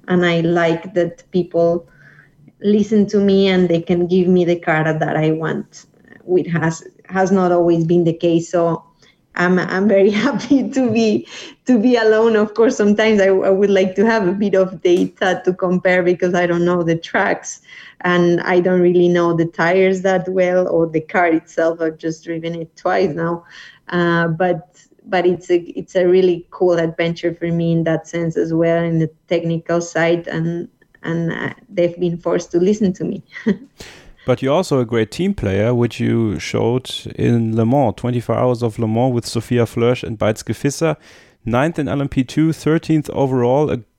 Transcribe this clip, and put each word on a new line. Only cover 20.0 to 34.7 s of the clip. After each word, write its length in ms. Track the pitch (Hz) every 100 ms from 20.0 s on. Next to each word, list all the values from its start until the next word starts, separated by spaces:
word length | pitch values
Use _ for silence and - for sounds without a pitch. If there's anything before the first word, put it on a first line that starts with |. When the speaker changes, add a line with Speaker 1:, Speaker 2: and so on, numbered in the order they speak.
Speaker 1:
that 260 | 190 185 180
well, 380 | 190 180 185 185
or 200 | 165 165
the 140 | 156
car 260 | 160 190 175
itself. 540 | 160 - - 165 165
I've 160 | 160 160
just 260 | 165 160
driven 320 | 170 165 165 170
it 200 | 165 _
twice 380 | 180 190 185
now. 300 | 156 170 170 - - - - -
Uh, 380 | 175 170 170 170
but, 520 | 160 185 165 - _ _ _ -
but 200 | 185 175
it's 240 | 170 -
a, 80 | 175 170 -
it's 180 | 165 185
a 120 | 175
really 400 | 185 180 170 -
cool 220 | - 180
adventure 600 | 170 165 165 170 170 170 165
for 160 | 170
me 200 | 170 170
in 120 | 165
that 240 | 160 156 -
sense 300 | 170 165 170
as 160 | 165
well, 300 | 165 165 170
in 160 | 170 165
the 100 | 156 - -
technical 540 | 170 170 165 - 170
side, 460 | 170 160 170 170 170
and, 400 | 165 165 170 - _ _ _
and, 280 | 165 165 165
uh, 220 | - - - -
they've 300 | 196 175 175
been 180 | 175 170
forced 340 | 170 175 -
to 80 | 170
listen 340 | 185 214 196
to 100 | 185
me. 200 | 170 196 - - 226
<laughs> 80 | 185 269 - - - - - -
Speaker 2:
But 160 | 123
you're 140 | 131 160
also 240 | -